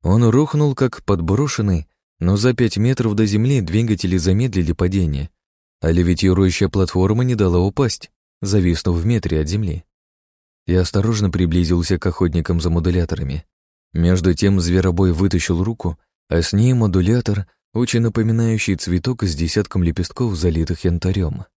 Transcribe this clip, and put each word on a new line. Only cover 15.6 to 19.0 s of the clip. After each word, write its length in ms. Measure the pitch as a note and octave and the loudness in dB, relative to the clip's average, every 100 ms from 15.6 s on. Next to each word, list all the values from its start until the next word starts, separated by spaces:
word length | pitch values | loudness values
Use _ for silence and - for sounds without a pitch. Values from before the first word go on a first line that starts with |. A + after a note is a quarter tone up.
руку, 340 | G2 A#2 F2 D#2+ _ _ _ | -2 -4 -8 -8 _ _ _
а 140 | E2+ | -2
с 100 | E2 | 0
ней 220 | G2 A#2+ | 2 2
модулятор, 720 | B2+ A2 F#2 F2+ A#2+ A2+ G2+ F#2+ _ _ | 2 2 2 2 2 0 -4 -6 _ _
очень 280 | A2 B2 A#2 | -4 -2 0
напоминающий 760 | A2+ A2 A2 A2+ A#2 A2 - F2+ | 0 0 0 0 0 0 -2 -4
цветок 460 | - F2 | -2 -2